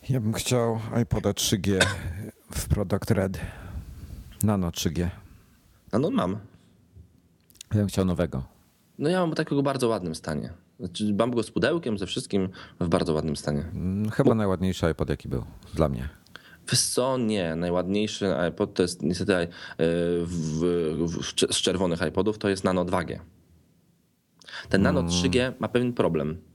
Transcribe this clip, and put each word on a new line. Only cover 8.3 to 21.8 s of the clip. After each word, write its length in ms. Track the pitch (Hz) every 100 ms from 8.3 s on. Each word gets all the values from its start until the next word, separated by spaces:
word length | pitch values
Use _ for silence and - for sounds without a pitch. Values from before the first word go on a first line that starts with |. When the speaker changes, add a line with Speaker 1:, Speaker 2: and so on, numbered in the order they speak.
| 65 67 _ _ _ _ -
Speaker 2:
No 100 | 143
ja 100 | 185
mam 160 | 175 151
takiego 260 | 156 143
w 20 | 139
bardzo 220 | 135 123
ładnym 280 | 110 87 80
stanie. 380 | - 76 62 - _ _
Znaczy, 340 | 92 - 107 101
mam 120 | 117
go 120 | 120
z 80 | 104
pudełkiem, 460 | - 117 170 151 104
ze 80 | 92
wszystkim 420 | - - 101 95 - - -
w 80 | 85
bardzo 260 | 90 80
ładnym 220 | 78 78 71
stanie. 280 | - 73 80
Speaker 1:
Mm, 360 | - 87 95 107
chyba 200 | - 131
Speaker 2:
Bo 60 | 113
Speaker 1:
najładniejszy 500 | 101 92 92 87 82
iPod, 240 | 78 76
jaki 180 | 73 -
był 140 | 65 - - -
dla 160 | - 78
mnie. 200 | 64 67 - _ - - - -
Speaker 2:
Wiesz 100 | 127
co? 360 | - - 127 131
Nie. 380 | 113 107 85 80
Najładniejszy 800 | 87 87 90 101 107 - 98 71
iPod 380 | 85 78 107
to 80 | -
jest 200 | 90 -
niestety, 320 | 73 92 92
e, 140 | 90 85 - - -
w, 840 | 82 85 85 87 85 85 78 78 87 87 80 82 85
w, 160 | 82
w, 300 | - - -
z 40 | -
czerwonych 420 | - 90